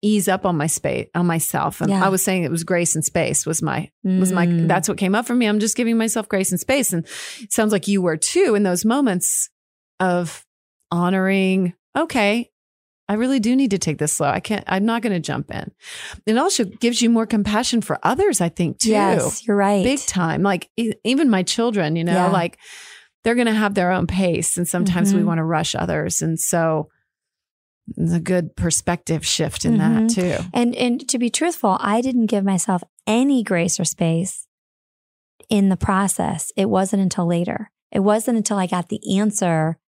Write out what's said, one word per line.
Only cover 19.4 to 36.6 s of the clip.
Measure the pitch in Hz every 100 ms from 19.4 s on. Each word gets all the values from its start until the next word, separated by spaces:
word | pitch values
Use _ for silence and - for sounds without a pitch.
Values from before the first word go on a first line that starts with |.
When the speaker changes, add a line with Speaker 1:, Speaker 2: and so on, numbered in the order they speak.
| -
Speaker 2:
you're | 202
right. | 196 202
Speaker 1:
Big | 202 277
time. | - 190 170 147
Like, | 196 185 - -
e-, | 226 -
even | 208 269 311
my | 202
children, | 180 - 233 214 156 165
you |
know, | 170
Speaker 2:
Yeah. | 185 180
Speaker 1:
like, | 185 175 - - - - - _ _
they're | -
gonna | 240 233 214
have | 208
their | 202 180
own | 180 170
pace. | 185 185 165 170 -
And | 175
sometimes | 175 202 180 202
we | 196
Speaker 2:
Mm-hmm. | -
Speaker 1:
wanna | 165 160
rush | 160 165
others. | - 170 156 160 -
And | 160 160
so | - 170 165 160 - _ _ _ _ _ _ _ _ _ - -
there's | 165
a | 170
good | 170 180 165 -
perspective | 175 160 - 175 - 160 160
shift | - 160 - 240
in | 226
Speaker 2:
Mm-hmm. | 196 226 220
Speaker 1:
that |
too. | 226 180 - 180
Speaker 2:
And, | 240 240 247
and | 247 240 -
to | 254
be | 233
truthful, | - 330 339 220 185
I | - 220
didn't | 254 247 220
give | 208
myself | 196 190 - 185 - _ -
any | 220 269 269
grace | 208 180 170 -
or | 170
space | - 170 165 190 - - _ _ _ _ _ _ _ _ _ -
in | 214 196
the | 185
process. | - 190 196 - 175 165 -
It | -